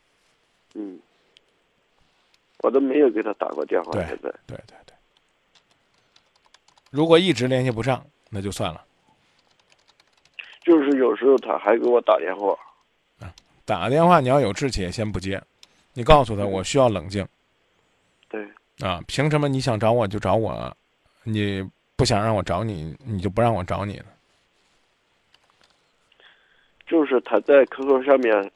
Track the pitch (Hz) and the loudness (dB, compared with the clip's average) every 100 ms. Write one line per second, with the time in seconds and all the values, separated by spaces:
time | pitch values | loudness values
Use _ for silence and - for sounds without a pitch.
0 | _ _ _ _ _ _ _ - 101 90 | _ _ _ _ _ _ _ -14 -14 -14
1 | _ _ _ _ _ _ _ _ _ _ | _ _ _ _ _ _ _ _ _ _
2 | _ _ _ _ _ _ 120 127 135 139 | _ _ _ _ _ _ 0 0 2 4
3 | 139 104 107 101 - 71 69 95 85 98 | 2 2 -4 -4 -6 -6 -4 -4 -4 -6
4 | 82 - - - - - - - _ _ | -6 -8 -12 -14 -18 -20 -20 -20 _ _
5 | _ _ _ _ _ _ _ _ _ _ | _ _ _ _ _ _ _ _ _ _
6 | _ _ _ _ _ _ _ _ _ 135 | _ _ _ _ _ _ _ _ _ -2
7 | 165 165 190 120 127 127 127 113 117 123 | 4 6 4 0 0 0 0 -2 -2 -4
8 | - _ _ 101 101 92 98 78 - _ | -6 _ _ -8 -8 -6 -8 -8 -18 _
9 | _ _ _ _ _ _ _ _ _ _ | _ _ _ _ _ _ _ _ _ _
10 | _ _ _ - - - - 165 139 139 | _ _ _ -20 -20 -6 4 4 4 2
11 | 123 104 123 131 113 82 101 117 120 120 | 2 2 4 4 2 -2 2 2 2 2
12 | - 82 80 95 101 90 - _ _ _ | 4 0 0 -4 -4 -4 -8 _ _ _
13 | _ _ 95 - _ _ - 101 98 147 | _ _ -20 -20 _ _ -6 -4 -2 2
14 | 170 175 127 143 113 101 139 110 90 92 | 4 4 4 2 0 -2 -6 -6 -8 -6
15 | 107 98 95 95 - _ _ _ _ 127 | -6 -6 -8 -8 -12 _ _ _ _ -8
16 | 120 151 113 104 101 95 92 143 127 98 | 6 6 6 -2 -4 -4 -2 2 2 2
17 | 80 98 92 _ _ _ _ _ _ _ | -6 -8 -8 _ _ _ _ _ _ _
18 | _ _ _ 110 104 - _ _ 104 87 | _ _ _ -14 -14 -18 _ _ -8 -8
19 | - - 151 151 147 131 131 107 110 120 | -8 -4 -2 0 -2 -2 -2 0 2 2
20 | 104 104 98 104 104 57 62 - _ _ | 0 -2 0 0 0 -6 -10 -14 _ _
21 | _ _ 113 107 101 98 95 - _ - | _ _ -8 -4 -4 -4 -8 -14 _ -4
22 | 127 107 110 107 87 87 113 95 78 - | 0 0 0 -2 -2 -4 -4 -8 -10 -12
23 | - 101 95 98 117 107 90 90 101 95 | -10 -6 -4 -2 0 -2 -4 -6 -8 -10
24 | - _ _ _ _ _ _ _ _ _ | -18 _ _ _ _ _ _ _ _ _
25 | _ _ _ _ _ _ _ _ _ _ | _ _ _ _ _ _ _ _ _ _
26 | _ _ _ _ _ _ _ _ - 165 | _ _ _ _ _ _ _ _ -2 0
27 | 139 131 - 104 - 143 123 - 135 131 | 2 0 0 -2 4 6 6 0 0 0
28 | 131 135 120 107 98 | 4 2 4 0 0